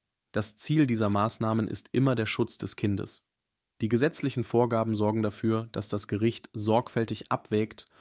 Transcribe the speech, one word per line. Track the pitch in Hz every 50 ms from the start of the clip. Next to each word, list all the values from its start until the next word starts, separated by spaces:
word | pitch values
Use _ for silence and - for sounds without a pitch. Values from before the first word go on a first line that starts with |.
| _ _ _ _ _ _ -
Das | 104 107 - - -
Ziel | - - 151 156 151
dieser | 127 117 110 110 101
Maßnahmen | 101 101 104 113 - - 113 110 110 113 110
ist | - - 110 - - -
immer | 120 135 135 127
der | 113 110
Schutz | 107 - - 117 - - -
des | - 101 -
Kindes. | - - 104 101 92 98 - - - _ _ _ _ _ _ _ _ _ _ _ -
Die | 120 107
gesetzlichen | 120 113 135 156 - - - 139 - 127 113
Vorgaben | - - 117 123 117 117 113 110 113 110
sorgen | 104 104 104 107 113 107
dafür, | 104 - - - 110 110 110 113 117 -
dass | 110 104 -
das | - 104 - -
Gericht | 110 101 110 117 110 - - - -
sorgfältig | 110 104 107 110 117 123 - - 123 113 - 110 - - - 123
abwägt | - - - 110 107 110 107 - - - _ _ _